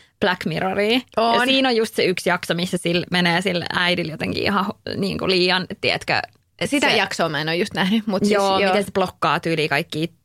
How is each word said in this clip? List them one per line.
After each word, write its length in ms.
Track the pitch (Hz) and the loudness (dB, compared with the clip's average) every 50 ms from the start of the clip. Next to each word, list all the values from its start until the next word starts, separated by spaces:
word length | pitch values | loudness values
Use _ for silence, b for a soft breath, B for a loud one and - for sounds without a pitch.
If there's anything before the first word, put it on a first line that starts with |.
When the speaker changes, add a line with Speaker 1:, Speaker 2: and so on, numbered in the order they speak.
| B B B - | B B B 0
Speaker 1:
Black 260 | 214 185 185 - - | 0 0 0 0 -2
Mirroria? 540 | 185 156 190 185 190 196 202 208 214 240 254 - _ - | -4 -2 -2 -2 -2 0 0 2 2 2 0 0 _ -2
Speaker 2:
Oon. 180 | - 226 233 233 | 0 2 4 4
Speaker 1:
Ja 100 | 226 247 | 4 4
siinä 240 | 269 269 269 269 262 | 4 4 4 4 2
on 60 | 233 | 2
just 200 | 220 226 - - | 2 0 0 0
se 100 | - 131 | 0 0
yksi 240 | 175 180 - - 185 | 0 0 0 0 -2
jakso, 240 | 175 175 - - 165 | -2 -2 -2 -4 -4
missä 240 | 170 175 - 185 | -4 -4 -4 -4
sillä 280 | 175 - 170 175 180 - - | -2 -2 0 0 -2 -2 0
menee 300 | 175 180 175 175 165 180 | 0 2 2 2 2 2
sillä 240 | 185 190 175 175 - - - | 0 0 -2 -2 -4 -2 -2
äidillä 360 | 185 175 175 180 170 165 160 147 | 0 0 0 0 0 -2 -6 -6
jotenkin 300 | - 180 180 - - - | -6 -6 -4 -2 -2 0
ihan 220 | - 196 190 196 | 0 0 0 -2
ho-, 140 | 208 - _ - - - | -2 -6 _ -10 -8 -6
niinku 300 | - 196 190 - - - | -4 -4 -4 -4 -4 -2
liian, 400 | 185 190 180 180 180 180 185 175 - 101 - | 0 0 2 2 2 0 0 -2 -6 -8 -4
tiedätkö, 400 | - 104 85 - - - 139 101 - - _ _ _ _ _ - 170 | -2 -2 -2 -2 -2 -2 -2 -2 -2 -6 _ _ _ _ _ -6 -4
Speaker 2:
Sitä 240 | 208 285 285 294 262 | -2 0 2 2 2
Speaker 1:
se 60 | - | 2
Speaker 2:
jaksoa 320 | 214 190 - - - 170 160 | 2 0 -2 -2 -2 -2 -2
mä 120 | 151 143 | -2 -2
en 60 | 156 160 | -2 -2
oo 40 | 165 | -2
just 200 | 175 190 - - | -2 -2 -2 -2
nähnyt, 340 | 165 185 185 220 226 208 | -2 0 2 2 0 0
mut 160 | 220 185 196 208 | 0 0 2 2
siis 80 | 202 208 | 2 2
Speaker 1:
Joo, 260 | 202 196 196 190 190 | 2 2 2 2 2
Speaker 2:
joo. 100 | 202 190 | 2 2
Speaker 1:
miten 120 | 185 208 196 | 2 2 0
se 60 | 196 | 0
blokkaa 480 | - 196 185 180 - - - 156 143 165 | 0 0 0 -2 -2 -2 0 0 0 0
tyyliin 300 | - 165 165 156 151 156 | 0 0 0 0 0 0
kaikkia 380 | 139 147 151 - - 151 160 165 _ _ | 0 0 -2 -2 -4 -4 -4 -6 _ _